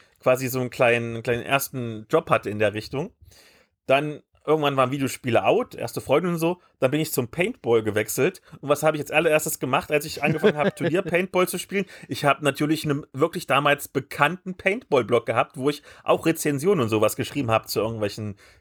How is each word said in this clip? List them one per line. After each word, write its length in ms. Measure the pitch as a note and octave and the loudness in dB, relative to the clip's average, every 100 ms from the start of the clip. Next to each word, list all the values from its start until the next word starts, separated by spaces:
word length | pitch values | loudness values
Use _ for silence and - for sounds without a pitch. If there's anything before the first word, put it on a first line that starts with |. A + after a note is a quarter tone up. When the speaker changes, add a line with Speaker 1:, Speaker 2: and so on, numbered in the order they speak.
| _ _ | _ _
Speaker 1:
quasi 280 | C3 B2+ C3 | 2 2 0
so 120 | B2+ | -4
einen 120 | B2+ | -4
kleinen, 420 | - B2 A#2+ A#2 | 2 4 4 0
einen 100 | A2+ | -6
kleinen 200 | B2 A#2+ | -4 -4
ersten 640 | - C#3 - C3 A#2+ A2 G#2+ | 0 -2 -2 -6 -8 -10 0
Job 220 | D#3 - | 0 2
hatte 180 | A2+ G2+ | 0 0
in 80 | G#2 | 0
der 160 | G#2+ | 0
Richtung. 380 | G#2+ - C3 F3 - - - _ _ _ _ - | 0 -6 -6 -8 -12 -20 -20 _ _ _ _ 2
Dann 380 | C3+ D3+ D3 _ _ - | 2 2 -8 _ _ 0
irgendwann 320 | D#3 C#3+ C3+ | 2 2 2
waren 140 | B2 | 0
Videospiele 520 | C#3+ B2+ - C3 A2 | 0 -4 -4 0 2
out, 320 | G2+ F#3+ B3+ - | 4 2 0 -8
erste 240 | A#2 - | -8 -8
Freundin 320 | - C#3+ F3 | 0 2 2
und 60 | E3+ | 0
so. 220 | E3 F3+ _ _ | -2 -2 _ _
Dann 100 | C3 | 0
bin 100 | D3+ | 0
ich 100 | D#3 | -2
zum 160 | - A#2+ | -2 -4
Paintball 560 | - G3 - B2 A#2 | -2 -4 -2 2 2
gewechselt. 580 | A2 G#2 G#2+ - D#3+ - _ - | 2 -2 -2 0 -2 -2 _ -12
Und 80 | C#3 | -2
was 120 | C#3+ | 2
habe 140 | D#3 D3+ | 2 0
ich 60 | |
als 80 | - | 0
allererstes 480 | D3 E3 D3+ D#3 - | 0 2 2 0 -4
gemacht, 320 | C3 C#3+ - | -2 -2 0
als 140 | D3+ D#3 | -2 -2
ich 180 | - | -4
angefangen 320 | D3+ D3+ G#3 D3+ | -2 2 2 2
habe, 180 | F3+ - | -2 -2
Speaker 2:
<laughs> 0 | |
Speaker 1:
Turnier-Paintball 720 | D#3 E3+ E3 F3 F#3+ F3+ F3+ | -2 -2 0 -2 0 0 0
zu 80 | F3+ | -2
spielen? 260 | - G3 F#3 - - | -6 -6 -6 -10 -10
Ich 160 | C3 | -2
habe 220 | C#3+ C#3 C#3+ | 0 2 0
natürlich 400 | C3+ D3 D#3 D3+ | 0 0 0 0
einen 200 | C#3+ - | -4 -4
wirklich 340 | C3 E3+ F3+ - | -2 -2 -2 0
damals 420 | C3+ C#3+ C#3+ - | 2 2 0 -2
bekannten 640 | C#3 - - D3 F3+ F#3 F#3 | -6 -6 0 0 0 -10 -6
Paintball-Blog 720 | F#3+ A3+ - C3+ G#2 A#2+ - | -4 -4 0 0 2 0 2
gehabt, 320 | A2+ C#3 C3+ | 0 -2 -2
wo 120 | C#3 | -4
ich 140 | D3 - - - | -4 -12 -8 0
auch 200 | E3 E3 | 2 2
Rezensionen 540 | D#3+ D#3 C#3 F3 F3+ | 0 -2 0 0 2
und 60 | A2 | 2
sowas 280 | G#2+ G#2+ - | 2 2 0
geschrieben 340 | A#2+ C#3+ A#2 | -4 -4 0
habe 160 | A2 - | 0 0
zu 140 | A2+ | -2
irgendwelchen 540 | G#2+ A2+ G#2 - G#2+ G2 _ _ | -2 -2 -6 -4 -10 -12 _ _